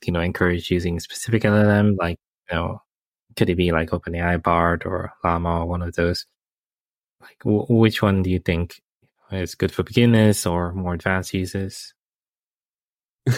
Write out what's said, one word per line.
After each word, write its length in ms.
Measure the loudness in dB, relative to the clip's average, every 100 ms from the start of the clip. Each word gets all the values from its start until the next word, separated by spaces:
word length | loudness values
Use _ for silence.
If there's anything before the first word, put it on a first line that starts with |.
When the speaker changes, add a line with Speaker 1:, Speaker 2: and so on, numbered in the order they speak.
| -4
Speaker 1:
you 80 |
know, 80 | -2
encourage 480 | -2 0 0 0 -2
using 300 | -2 -2 -6
specific 440 | -8 -12 -4 0
L 120 | 2 4
L 140 | 4
M? 260 | 4 4 2
Like, 200 | -2 -6 _ _ -6
you 40 | -4
know, 260 | -4 -8 -14 _ _ _ _ -2
could 140 | 0
it 60 | 2
be, 160 | 2
like, 180 | 0 0
OpenAI 520 | -4 -6 -4 -2 0
Bard 420 | 0 2 2 0 -4
or 260 | -6 -8 -6
Llama 380 | -2 -2 -2 -2
or 40 | -4
one 160 | -6
of 120 | -6 -2
those? 320 | -2 -2 -8 _ _ _ _ _ _ _ _ _
Like, 200 | -20 _
w-, 260 | 0 0 2
which 340 | 4 4 4
one 180 | 2 2
do 80 | 0
you 100 | 0
think 400 | 0 -2 -4 -10 _ _ _ _ _
is 240 | -8 -8 -4
good 160 | -2
for 100 | -2
beginners 640 | -2 2 4 6 6 4 0
or 260 | -2 -4
more 200 | -6 -6
advanced 400 | -4 -2 -2 -2
users? 600 | -6 -4 -6 -8 -10 -20 _ _ _ _ _ _ _ _ _ _ _ _ _
Speaker 2:
<laughs> 80 | -2